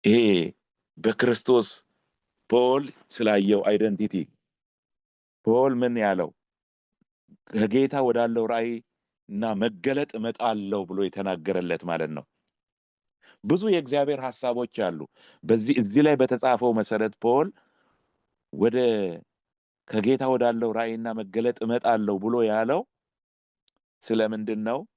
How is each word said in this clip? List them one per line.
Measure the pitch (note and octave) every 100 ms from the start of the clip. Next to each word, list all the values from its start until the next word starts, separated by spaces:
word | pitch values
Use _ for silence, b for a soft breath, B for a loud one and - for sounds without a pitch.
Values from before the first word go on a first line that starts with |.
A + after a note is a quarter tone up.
ይሄ | G2+ A#2 A2 F#2 D#2+ - _ _ _ -
በክርስቶስ | A2 G#2+ B2 A#2 - B2 G#2 - _ _ _ _ _ _ _
ፖል | A#2+ B2 C3 C#3 - _
ስላየው | - G#2+ G#2 G2 G#2 G2
አይደንቲቲ፣ | G#2 G#2+ G2+ G#2+ F#2+ - _ _ _ _ _ _ _ _ _ _ _ -
ፖል | A#2+ C3+ B2
ምን | B2 A#2+
ያለው? | G#2 F#2 D#2 _ _ _ _ _ _ _ _ _ _ _ _
«ከጌታ | G#2+ G#2+ B2 C3+ C#3+
ወዳለው | B2+ A#2 A#2 A#2 A2+
ራእይ | A#2 A#2 A#2 _ _ _ _ -
እና | G#2 A2+ G2+
መገለጥ | A2+ G2 C3 C3+ C#3+ A2+
እመጣለሁ» | A2+ A2 A#2+ G#2+ G2 G2+ F2
ብሎ | F#2+
የተናገረለት | F#2+ G2 G2 F2+ D#2+ F#2 F2+ E2 F2
ማለት | E2 D#2
ነው። | D2+ - _ _ _ _ _ _ _ _ _ b b
ብዙ | - F3 G#3+
የእግዚአብሔር | F3+ C3+ C#3+ C#3+ C#3
ሐሳቦች | C3 - B2+ A#2+ B2 -
አሉ። | F#2+ D#2+ C#2+ b b b
በዚህ፣ | - A2+ A2 C#3+
እዚህ | G#2 A#2
ላይ | D3+ C#3
በተጻፈው | B2+ B2 C3 A#2 B2
መሰረት | A2 G#2 G#2+ A2 -
ፖል | A2+ B2+ D#3+ - _ _ _ _ _ _ _ _ _
ወደ፣ | - A2 B2 B2 G#2+ F#2+ E2 _ _ _ _ _ _ _
«ከጌታ | A2 G#2 C3 C3+
ወዳለው | B2+ A#2+ A#2 A#2
ራእይና | A2 A2+ A2+ A2+ A2
መገለጥ | G2 A2+ A#2+ A#2+
እመጣለሁ» | A2+ A#2+ - A2+ G#2 G2
ብሎ | G#2 A#2+
ያለው | A2+ G#2+ A2+ D#3+ C4 _ _ _ _ _ _ _ _ _ _ _ -
ስለምንድን | A2 G#2+ A2 G#2+ G#2+
ነው? | G#2+ C3 G#3